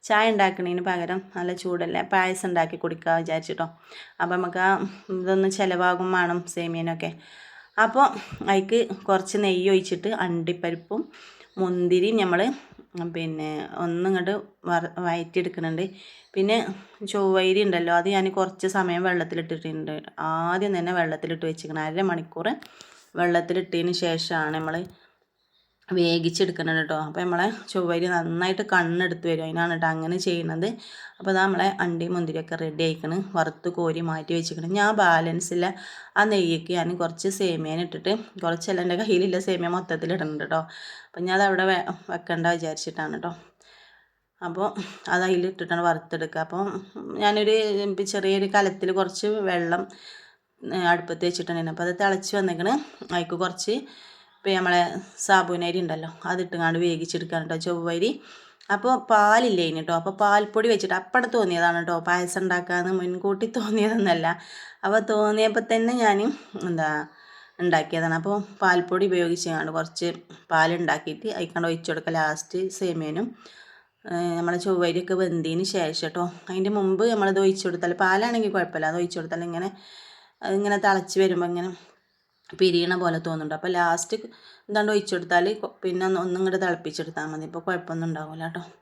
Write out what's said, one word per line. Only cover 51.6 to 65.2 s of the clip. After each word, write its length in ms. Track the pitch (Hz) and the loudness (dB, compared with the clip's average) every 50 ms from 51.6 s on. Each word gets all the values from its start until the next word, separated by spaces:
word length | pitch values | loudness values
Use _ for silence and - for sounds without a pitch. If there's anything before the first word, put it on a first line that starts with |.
| 165 165 160 | -4 -4 -4
അപ്പോൾ 100 | 160 170 175 | -4 -2 -4
അത് 60 | 180 180 202 | 0 0 2
തിളച്ച് 300 | 196 190 190 190 - - 202 | 2 2 0 -2 -2 -2 0
വന്നേക്കണ്. 340 | 190 185 170 165 175 196 254 302 294 - - - - - 180 | 0 0 0 0 0 0 0 0 -2 -6 -16 -18 -12 -4 -4
അതിലേക്ക് 260 | 175 170 165 175 165 185 | -4 -2 -2 -2 -2 -2
കുറച്ച് 300 | 180 175 - - - 214 262 - - - - - - - - - _ _ _ | -2 -2 -4 -4 -2 -2 -2 -4 -10 -20 -20 -20 -20 -20 -20 -20 _ _ _
ഇപ്പം 140 | _ 196 190 | _ 0 0
നമ്മളെ 260 | 185 185 180 180 175 175 170 - 190 190 - - - - | 2 4 4 4 4 4 2 0 -8 -10 -12 -12 -10 2
സാബുനരി 560 | - 196 190 180 175 180 175 175 175 175 185 185 | 4 6 6 6 4 0 -2 -2 -2 0 -2 -2
ഉണ്ടല്ലോ, 260 | 170 160 156 160 165 - - - 170 | -2 -4 -6 -6 -10 -12 -10 -4 -4
അതിട്ടുങ്ങാണ്ട് 480 | 180 180 185 180 - 170 170 165 165 165 175 | -2 -2 -2 -4 -2 0 0 2 2 2 2
വേവിച്ചെടുക്കുകയാണ് 640 | 175 170 160 165 165 - 175 170 165 170 165 156 160 | 2 0 0 -4 -4 -4 -6 -4 -2 -4 -4 -2 -2
കേട്ടോ 60 | 165 160 165 | -6 -4 -2
ചൊവ്വരി. 460 | 180 175 170 165 170 170 170 185 233 285 - - - - - - - - _ - _ 196 | -4 -4 -2 -2 -2 0 2 0 0 0 -2 -10 -20 -20 -20 -20 -20 -20 _ -2 _ -2
അപ്പോൾ 180 | 196 - 254 262 247 247 - | 0 2 2 2 2 4 4
പാലില്ലേ 540 | 226 208 208 208 214 233 254 247 202 180 170 160 | 6 6 8 8 8 6 6 4 2 2 2 0
ഇനി 100 | 160 160 | 0 -4
കേട്ടോ, 140 | 156 165 170 165 | -2 0 -2 0
അപ്പോൾ 140 | 165 196 190 196 | 0 -2 -2 2
പാൽപ്പൊടി 480 | 208 202 202 208 214 208 208 220 220 240 226 | 4 6 6 4 4 2 0 0 4 4 2
വെച്ചിട്ട് 220 | 202 - 185 185 185 | 2 2 -2 -2 -4
അപ്പടെ 300 | 190 - - 254 247 233 240 | -4 0 2 2 2 2 2
തോന്നിയതാണ് 440 | 240 214 185 175 170 170 170 170 170 | 2 2 2 2 4 4 4 4 2
കേട്ടോ 160 | 170 170 175 165 165 175 | 0 0 -2 -2 2 2
പായസം 320 | 175 180 180 175 180 190 185 | 2 2 2 -2 -2 -2 0
ഉണ്ടാക്കാമെന്ന്, 480 | 185 180 180 175 - 180 180 175 185 190 185 | 0 0 0 0 0 -2 0 0 0 0 -2
മുൻകൂട്ടി 460 | 180 180 180 180 180 196 196 196 220 226 226 | -2 -2 -4 -2 -2 -2 0 0 -2 -4 -2
തോന്നിയതൊന്നുമല്ല. 720 | 247 214 208 214 220 208 220 226 233 202 190 170 165 160 165 170 170 - - - - - - - _ - | -4 -2 0 2 2 2 4 4 4 4 4 4 4 2 0 -2 -2 -8 -18 -18 -18 -18 -20 -20 _ -2
അപ്പോൾ 160 | 190 202 220 214 220 220 | 2 2 2 2 2 2
തോന്നിയപ്പോൾ 520 | 208 | 2